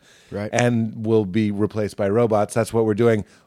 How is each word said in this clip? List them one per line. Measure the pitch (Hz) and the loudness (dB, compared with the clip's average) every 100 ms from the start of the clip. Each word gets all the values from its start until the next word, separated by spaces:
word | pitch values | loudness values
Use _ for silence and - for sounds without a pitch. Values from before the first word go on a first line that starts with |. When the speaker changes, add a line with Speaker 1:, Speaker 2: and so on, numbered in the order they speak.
| _ _ _ | _ _ _
Speaker 1:
Right. | 98 104 | -10 -4
Speaker 2:
and | 117 120 117 113 117 110 | 0 2 2 -2 -4 0
will | 110 101 | 2 2
be | 101 107 | 0 -2
replaced | 101 104 107 104 - | 0 -2 -2 -6 -4
by | 101 | 0
robots. | 110 117 104 104 | 2 2 2 0
That's | 117 110 | -2 -2
what | 113 110 | 0 0
we're | |
doing | 104 117 110 - _ | 2 2 2 -2 _